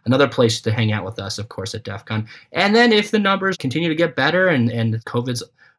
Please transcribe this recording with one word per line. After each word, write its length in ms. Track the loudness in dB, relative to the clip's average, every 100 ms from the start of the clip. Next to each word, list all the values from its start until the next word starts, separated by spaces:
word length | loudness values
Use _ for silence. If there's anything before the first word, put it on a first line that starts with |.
| 0
Another 220 | 2 2
place 320 | 4 2 2
to 100 | -2
hang 200 | 0 0
out 140 | -2 -6
with 140 | -10
us, 180 | -10 -8
of 120 | -10
course, 260 | -10 -10 -8
at 80 |
def 220 | -10 -12 -6
con. 220 | -6 -6 -12 -8
And 240 | -2 2 6
then 160 | 6
if 200 | 4 2
the 80 | 0
numbers 380 | 0 0 -2 -2
continue 320 | -2 -2 0
to 60 | 0
get 200 | 0 0
better 320 | 0 2 2
and, 240 | 2 2
and 340 | 0 -2 -2 -4
covid's 380 | -4 -4 -6 -8 _ _